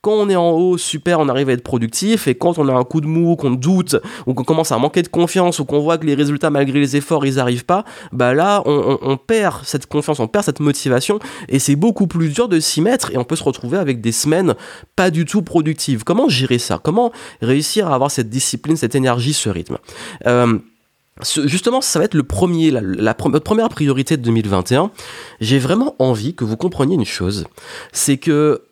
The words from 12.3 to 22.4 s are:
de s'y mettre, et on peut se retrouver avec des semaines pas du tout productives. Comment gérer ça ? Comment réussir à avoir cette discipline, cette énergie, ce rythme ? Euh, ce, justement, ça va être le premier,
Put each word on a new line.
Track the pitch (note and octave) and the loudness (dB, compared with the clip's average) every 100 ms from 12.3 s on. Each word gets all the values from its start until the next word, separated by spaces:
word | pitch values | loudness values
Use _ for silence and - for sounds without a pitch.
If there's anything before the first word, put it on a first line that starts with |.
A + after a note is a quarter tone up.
| C#3+ A#3+ | 0 0
de | E3+ | 0
s'y | D3+ - | 0 0
mettre, | F#3 B3 - | 0 0 -2
et | B2+ | -4
on | |
peut | B2 | -4
se | E3 | -2
retrouver | - C3 A#2+ F3+ | -2 -4 -4 -2
avec | D#3 A#2+ | -2 -2
des | A2 | -2
semaines | A2 D3+ E3 F3 A2 - - - | -2 0 2 2 -2 -8 -20 -8
pas | - F#3 | 0 0
du | D#3+ | 0
tout | E3 G#3 | 0 -2
productives. | E3+ E3+ D#3 D#3 - A#2+ | 0 0 0 -4 -2 -2
Comment | - F#3 D4 | 0 0 2
gérer | B2+ C3 A#2+ | 2 0 0
ça ? | - E2+ | -2 -4
Comment | - G3 A#3+ - - - | 0 0 0 -2 -20 -6
réussir | A3+ C#3 D3+ G#3+ F3+ | 0 0 0 -2 0
à | C3 | 2
avoir | C#3 | 0
cette | - A2+ | 0 -4
discipline, | B2 - A#2+ D3 E3 | -2 -4 -4 -2 -2
cette | A#2 | 0
énergie, | C#3 C3 A#2+ B2 | 0 0 0 0
ce | D3 A2 | -2 -2
rythme ? | F2+ - - - - - - A#2+ | -4 -6 -10 -12 -18 -16 -4 2
Euh, | B2 A#2+ A2 - _ _ _ _ - | 4 4 2 -4 _ _ _ _ -10
ce, | - - C#3 | -4 -2 0
justement, | F3+ A#3 B3+ | 0 0 0
ça | B3+ E3 | 0 0
va | |
être | G3 | 0
le | D#3+ | -2
premier, | B2+ G2 | -2 -2